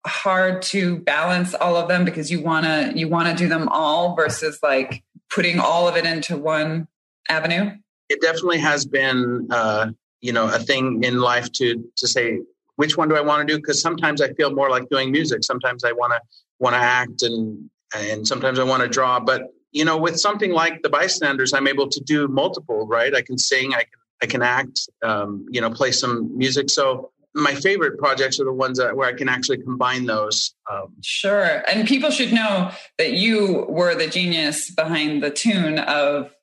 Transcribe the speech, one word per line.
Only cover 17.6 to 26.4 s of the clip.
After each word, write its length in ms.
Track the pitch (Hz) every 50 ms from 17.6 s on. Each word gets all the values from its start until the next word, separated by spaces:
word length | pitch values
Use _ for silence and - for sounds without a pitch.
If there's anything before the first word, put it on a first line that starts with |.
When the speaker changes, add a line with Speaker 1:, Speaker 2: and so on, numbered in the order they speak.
| - - _ _ _ _ -
Speaker 2:
and 320 | 107 104 104 110 107 110 110
sometimes 300 | - 127 131 131 127 131
I 40 | 131
wanna 240 | 131 131 127 123 123
draw. 320 | 123 135 131 127 127 123
But, 320 | 113 120 131 131 - - _ _ _ _
you 120 | - 147 156
know, 100 | 165 160
with 240 | 160 165 175 170 -
something 320 | - 208 202 208 214 190
like 300 | 175 160 165 165 165 -
The 80 | - 147
Bystanders, 640 | 139 143 170 190 - - 156 143 139 135 127 120 143
I'm 120 | 135 135
able 220 | 139 139 139 139 139
to 120 | - 143
do 280 | 127 135 151 147 143 139
multiple, 580 | 131 135 147 - - - - - 117 107 110
right? 280 | 107 113 117 117 135 139
I 80 | 127
can 160 | 120 - 127 127
sing, 340 | - - 135 131 131 135 131
I 100 | 120 117
can, 160 | _ _ _ _ _ _ _
I 40 | 127
can 160 | 120 127 123
act, 440 | 120 123 123 127 135 - 135 - - - _ _
um, 440 | 117 113 107 104 104 101 101 104 104 -
you 100 | 127 123
know, 80 | 113 113
play 200 | 117 117 139 127
some 440 | 120 - - 123 120 117 113 117 -
music. 320 | 123